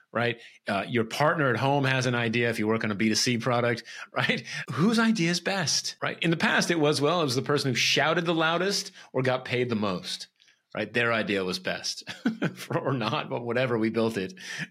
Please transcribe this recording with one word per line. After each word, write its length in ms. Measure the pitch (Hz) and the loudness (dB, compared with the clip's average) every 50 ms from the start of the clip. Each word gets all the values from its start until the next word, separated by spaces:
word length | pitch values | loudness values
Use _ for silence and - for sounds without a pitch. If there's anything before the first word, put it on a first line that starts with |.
| _ _ | _ _
right? 240 | - 113 117 120 117 - - - - - - | -2 0 0 0 -2 -4 -12 -20 -20 -12 -6
Uh, 160 | - 104 98 104 | -2 -2 -2 -2
your 200 | 90 113 113 110 | 0 0 0 0
partner 440 | 113 - - 143 156 175 165 139 127 | 0 0 2 2 4 4 4 2 2
at 60 | 113 | 2
home 300 | 104 135 135 143 143 135 | 2 2 2 2 2 2
has 220 | 131 131 131 120 | 2 2 2 2
an 80 | 127 120 | 0 0
idea 340 | 120 117 117 110 120 120 117 | 0 0 0 0 2 0 0
if 100 | 113 113 | 0 0
you 80 | 107 | 0
work 160 | 107 113 113 113 | 0 0 0 0
on 80 | 107 | -2
a 40 | 104 | -2
B 120 | 92 110 | 2 2
two 80 | 110 107 | 2 2
C 220 | - - 131 123 | 2 2 0 0
product, 460 | 110 - 131 120 120 120 120 120 117 - - - - | 0 0 0 0 2 2 0 0 -2 -6 -14 -16 -16
<laughs> 140 | - - - | -16 -6 -4
right? 300 | 131 135 - 254 - - - - 151 - - 123 | -2 0 0 -2 -2 -4 -10 -10 -10 -10 -6 -2
Whose 260 | 120 170 233 220 226 | 2 2 4 4 4
idea 320 | 226 226 220 170 165 170 | 4 4 4 4 2 0
is 80 | 175 175 | 0 0
best, 560 | - 190 196 196 156 135 - - - - - - | -2 -2 -2 -2 0 0 0 0 -2 -4 -8 -6
right? 160 | - - - - | -6 -6 -4 0
In 100 | - 165 | 0 0
the 40 | 170 | 2
past, 360 | - - 233 156 - - - | 2 2 2 2 2 2 2
it 80 | 175 160 | 2 2
was, 180 | 143 147 147 120 | 4 2 2 4
well, 220 | 143 151 175 180 | 2 2 4 2
it 20 | 156 | 2
was 120 | 135 117 | 0 0
the 60 | 135 | -2
person 300 | - - 143 139 139 135 | 0 0 0 0 2 0
who 40 | 117 | 0
shouted 500 | - - - - 143 135 156 165 175 170 | 2 2 2 4 4 4 4 2 2 2
the 100 | 170 170 | 0 2
loudest 560 | 160 160 160 170 170 185 202 196 - - - - - - - - | 2 2 2 2 0 0 0 -2 -4 -6 -8 -14 -20 -18 -4 -2
or 80 | 131 | 0
got 240 | 127 131 127 127 - | 0 2 0 0 -2
paid 240 | - 127 123 127 120 | -2 0 0 0 0
the 80 | 113 | 0
most. 500 | 101 107 101 92 82 - - - - - _ _ _ _ _ _ _ _ _ - | 0 0 0 -2 -2 -4 -8 -8 -8 -10 _ _ _ _ _ _ _ _ _ -6
Right? 180 | 101 107 104 | -6 -6 -2
Their 220 | - 120 120 117 117 | 0 0 2 2 2
idea 280 | 110 98 92 101 98 92 | 0 0 0 0 0 0
was 120 | 92 90 | -2 -4
best 460 | 92 - 92 87 - - - - - - - - - - 233 226 | -4 -2 -4 -4 -4 -6 -8 -8 -8 -12 -14 -12 -4 -4 -4 -2
<laughs> 200 | - - - - | -2 -4 -4 -4
for, 220 | - - - 135 | -6 -8 -4 -4
or 140 | 170 - 139 | -2 -2 -2
not, 380 | 139 123 107 113 151 147 147 160 | -2 0 -2 -2 -2 -2 -4 -4
but 160 | 135 123 120 | -6 -6 -4
whatever, 320 | 117 117 123 131 117 120 | -2 0 0 0 0 0
we 120 | 110 110 113 | 0 0 0
built 280 | 113 113 113 113 110 | 0 2 0 0 0
it, 160 | 101 95 95 - - - - - - 170 - | -2 -6 -6 -8 -12 -14 -12 -10 -10 -10 -10